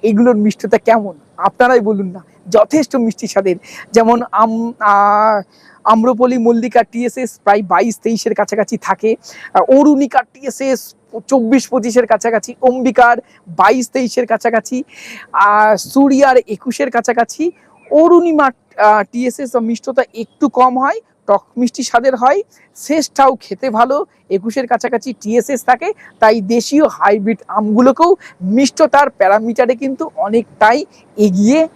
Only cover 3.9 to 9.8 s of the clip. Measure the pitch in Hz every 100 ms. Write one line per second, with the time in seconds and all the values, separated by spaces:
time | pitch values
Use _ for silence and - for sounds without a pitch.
3.9 | 220 226 233 240 - 226 226 233 233 214
4.9 | 202 202 208 214 214 190 _ _ _ -
5.9 | 226 233 233 247 254 226 233 240 240 220
6.9 | 233 240 - 247 - - 208 190 175 226
7.9 | 208 226 226 - - 208 208 208 226 -
8.9 | 190 220 220 - - - 185 175 269